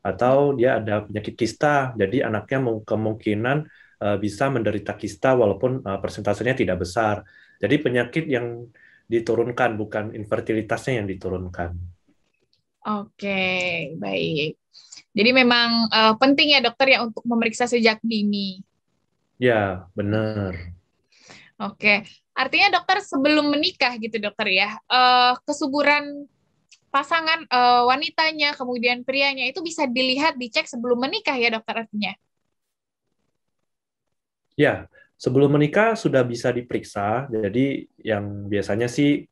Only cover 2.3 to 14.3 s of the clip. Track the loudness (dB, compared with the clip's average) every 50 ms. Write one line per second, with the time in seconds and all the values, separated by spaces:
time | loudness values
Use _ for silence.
2.3 | -2 -4 -4 -2 -2 -2 0 -2 -2 -4 -2 -4 -2 0 0 -2 -4 -2 -2 -2
3.3 | -2 0 0 0 0 -2 -2 -6 -18 -20 -20 _ _ _ -2 -2 -2 0 -2 -4
4.3 | -2 0 -2 0 0 0 0 0 -2 -2 -6 -6 -8 -8 -8 -10 -8 0 2 2
5.3 | 4 4 4 4 2 0 -2 -2 -2 -4 -6 -6 -6 -4 -6 -8 -8 -4 -2 -2
6.3 | -2 0 0 -2 0 0 0 0 0 -2 -4 -4 -2 0 0 0 0 -2 -6 _
7.3 | _ -20 _ _ _ _ 0 2 2 2 2 0 0 0 0 0 -4 -6 -4 -2
8.3 | -2 -2 -2 -6 -8 -10 -14 -18 _ _ _ _ _ _ _ _ -2 -2 0 0
9.3 | 0 0 0 -2 0 0 0 0 0 -4 -6 -4 -6 -6 -6 -6 -10 -12 -6 -4
10.3 | -4 -4 -2 -2 -2 -2 -2 -2 -6 -4 -2 -4 -4 -2 -4 -6 -8 -8 -6 -6
11.3 | -6 -6 -6 -8 -8 -8 -8 -6 -6 -10 -12 -12 -16 _ _ _ _ _ _ _
12.3 | _ _ _ _ _ _ _ _ _ _ _ -6 -6 -6 -8 -12 _ _ -6 -4
13.3 | -4 -2 -2 -2 -2 -2 -2 -4 -4 -4 -6 -8 -10 -8 -6 -4 -4 -2 -2 -2